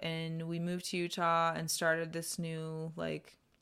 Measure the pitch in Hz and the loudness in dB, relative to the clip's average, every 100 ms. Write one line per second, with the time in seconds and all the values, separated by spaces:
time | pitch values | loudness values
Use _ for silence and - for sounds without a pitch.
0 | 165 160 165 165 165 170 175 180 - 180 | -2 -2 -2 -4 -2 -2 -2 -2 -2 -2
1 | 175 180 170 165 165 160 160 - 165 160 | 0 2 4 6 4 2 0 2 4 4
2 | 165 165 160 - 165 160 160 160 160 165 | 0 -4 -4 -4 -4 -4 -4 -4 -6 -4
3 | 165 156 - - _ _ | -4 -4 -8 -20 _ _